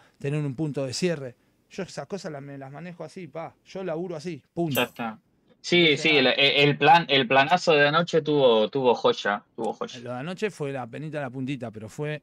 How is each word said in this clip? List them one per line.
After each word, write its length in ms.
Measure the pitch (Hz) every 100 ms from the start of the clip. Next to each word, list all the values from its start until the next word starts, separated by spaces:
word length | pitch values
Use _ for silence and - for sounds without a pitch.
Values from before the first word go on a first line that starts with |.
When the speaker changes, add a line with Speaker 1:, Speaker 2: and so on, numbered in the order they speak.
| _ _
Speaker 1:
tener 260 | 143 151
un 100 | 143 127
punto 280 | 156 139
de 80 | 135
cierre. 440 | 120 180 156 131 - _ _ _
Yo 140 | -
esas 220 | 180 - 139
cosas 240 | 196 185
las, 100 | 143
me 160 | 139 139
las 140 | 135
manejo 320 | 143 175 170
así, 240 | 160 190 165
pa. 260 | 160 156 -
Yo 200 | - 185
laburo 320 | 185 165 175 160
así, 260 | 175 147 -
punto. 200 | - 170 123
Speaker 2:
Ya 80 |
está. 340 | 123 - 113 110 _ _ _ _
Sí, 140 | - 175
Speaker 1:
Entonces, 240 | 165 143
Speaker 2:
sí, 160 | 156 147
el, 60 |
Speaker 1:
nada. 100 | 127 131
Speaker 2:
el 400 | 139 135 147 143
plan, 300 | 147 170 165
el 180 | 139 120
planazo 460 | 135 143 180 -
de 160 | 147 143
anoche 320 | 160 175 160
tuvo, 480 | 151 147 131 110 107
tuvo 260 | 139 127
joya, 480 | 110 123 117 101 101 - -
tuvo 160 | 107
joya. 260 | 110 113 127
Speaker 1:
Lo 120 | 120
de 60 | 123
anoche 320 | 156 185 214
fue 220 | - 139
la 140 | 135 120
penita 300 | 131 156 147
en 60 |
la 80 | 135
puntita, 400 | 131 131 139 117
pero 180 | 107 107
fue, 340 | - 147 151